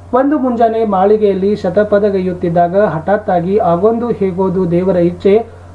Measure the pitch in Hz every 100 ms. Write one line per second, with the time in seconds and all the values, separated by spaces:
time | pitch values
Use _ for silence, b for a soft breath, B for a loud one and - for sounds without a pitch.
0 | - 247 277 302 254 233 233 226 220 190
1 | 196 214 208 190 196 214 185 175 208 202
2 | 208 196 185 175 175 170 175 190 208 156
3 | 170 208 214 180 175 202 170 170 208 226
4 | 240 - 190 175 190 185 180 170 185 180
5 | 175 175 196 202 - B B